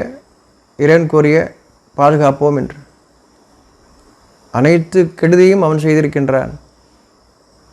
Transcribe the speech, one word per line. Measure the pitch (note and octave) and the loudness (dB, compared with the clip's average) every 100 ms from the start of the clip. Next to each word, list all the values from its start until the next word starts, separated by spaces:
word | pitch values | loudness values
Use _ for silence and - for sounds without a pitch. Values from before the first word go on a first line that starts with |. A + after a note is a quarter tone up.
| A#3+ C4+ _ _ _ _ _ - | -4 -14 _ _ _ _ _ -4
இறைவன் | D3 E3 D#3 | 2 2 2
கூறிய | D#3 D3+ D#3 - - _ _ _ - | 0 2 0 -2 -10 _ _ _ 0
பாதுகாப்போம் | C#3+ D3+ C#3+ C#3 D3 C#3+ | 0 2 0 0 -2 -2
என்று. | - - - _ _ _ _ _ _ _ _ _ _ _ _ _ _ _ _ A#2+ | -6 -12 -20 _ _ _ _ _ _ _ _ _ _ _ _ _ _ _ _ -2
அனைத்து | C#3+ E3+ E3 F#3 E3+ - | 0 0 0 -2 -2 -2
கெடுதியும் | E3 F3 F#3 G3 D#3+ | 0 4 4 2 0
அவன் | D#3 | -2
செய்திருக்கின்றான். | D#3 D#3 D3+ D3 C3+ C3 A#2+ D3 _ _ _ _ _ _ _ _ _ _ _ | 0 0 0 -2 -2 -2 -4 -12 _ _ _ _ _ _ _ _ _ _ _